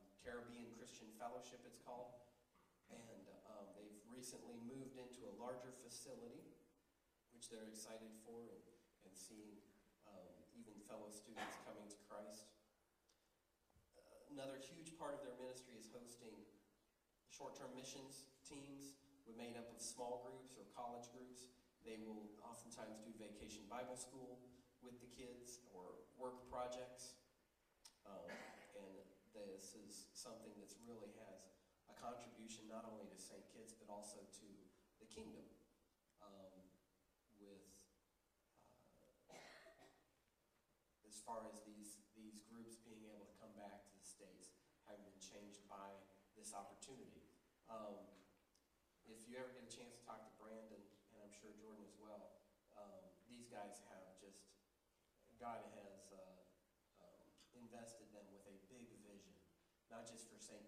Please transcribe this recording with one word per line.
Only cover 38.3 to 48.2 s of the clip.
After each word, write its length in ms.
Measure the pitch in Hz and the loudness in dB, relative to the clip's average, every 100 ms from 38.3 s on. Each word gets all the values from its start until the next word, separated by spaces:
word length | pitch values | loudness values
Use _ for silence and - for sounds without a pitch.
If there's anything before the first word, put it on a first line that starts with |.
| - - - - - - - - - - | -20 -20 -20 -18 -18 -18 -18 -18 -16 -8
uh, 560 | - - - 330 - 359 - - - - - - - - - - - 107 | -6 -6 -6 -8 -10 -12 -14 -20 -20 -20 -20 -20 -20 -20 -20 -20 -18 -6
as 160 | 104 | 0
far 240 | - 113 107 | 6 8 8
as 140 | 104 | 4
these, 400 | 107 104 104 - - 113 | 0 -2 -2 -4 -8 -6
these 240 | 107 104 | -4 -4
groups 320 | 107 117 113 113 | -4 -4 -4 -4
being 240 | 113 110 107 | -4 -4 -4
able 160 | 107 | -4
to 120 | 101 - | -6 -6
come 160 | 110 104 | -4 -2
back 300 | - 92 - | -2 -2 -6
to 60 | |
the 100 | 98 | -8
States, 540 | - - 98 - 180 - - - | -6 -6 -6 -8 -10 -10 -18 -14
having 220 | - 104 98 | -4 -4 -4
been 160 | 98 | -4
changed 400 | - 101 101 98 - | -2 -2 -2 -4 -2
by 260 | 98 98 98 95 - - 107 | 0 2 0 -6 -12 -14 -6
this 160 | 107 | 0
opportunity. 720 | 101 98 - - 127 104 - 80 - - - - | 2 2 0 -2 -2 -2 -4 -8 -14 -20 -10 2
Um, 300 | 113 107 98 92 - | 4 6 4 0 -6